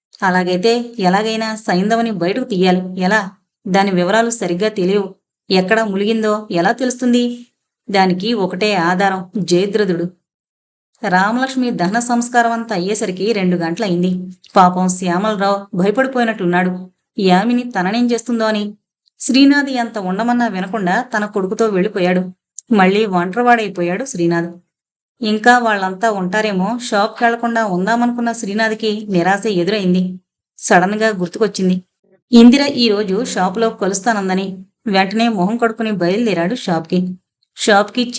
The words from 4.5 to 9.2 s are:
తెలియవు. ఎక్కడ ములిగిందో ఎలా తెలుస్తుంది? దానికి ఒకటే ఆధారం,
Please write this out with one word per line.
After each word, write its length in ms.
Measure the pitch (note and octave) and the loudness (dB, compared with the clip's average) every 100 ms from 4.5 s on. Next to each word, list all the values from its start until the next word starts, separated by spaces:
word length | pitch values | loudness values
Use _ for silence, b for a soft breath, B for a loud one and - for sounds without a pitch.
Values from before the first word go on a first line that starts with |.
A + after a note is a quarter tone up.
| F3 G#3+ | -2 -2
తెలియవు. 460 | G#3 F3+ G3+ F#3+ - _ _ _ | 0 0 0 -2 -10 _ _ _
ఎక్కడ 300 | F#3+ F#3 A3 | 0 2 0
ములిగిందో 680 | A3+ F#3+ G#3 A3+ G#3+ G#3+ G#3+ | 0 -2 0 0 0 -2 -2
ఎలా 220 | F3 F3+ | 0 0
తెలుస్తుంది? 760 | A#3+ B3+ A#3+ B3 A#3+ A#3+ A#3+ - _ _ _ - | 0 -2 -2 2 2 0 -6 -16 _ _ _ -4
దానికి 420 | G3 F#3+ F3+ G#3 | 0 2 0 -2
ఒకటే 420 | A#3 F#3 F#3 G#3+ | -2 -2 -2 -2
ఆధారం, 560 | G3 E3 F#3 G3 F#3+ | 0 0 2 0 -2